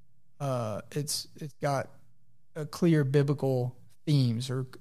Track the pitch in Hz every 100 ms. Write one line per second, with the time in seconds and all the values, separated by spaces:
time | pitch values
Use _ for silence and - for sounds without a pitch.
0 | - - - - 139 123 110 98 - 147
1 | 143 - - - 156 - 143 135 - -
2 | - - - - - 165 151 - 175 156
3 | 131 143 139 135 135 127 123 - - -
4 | 165 143 123 113 131 127 131 -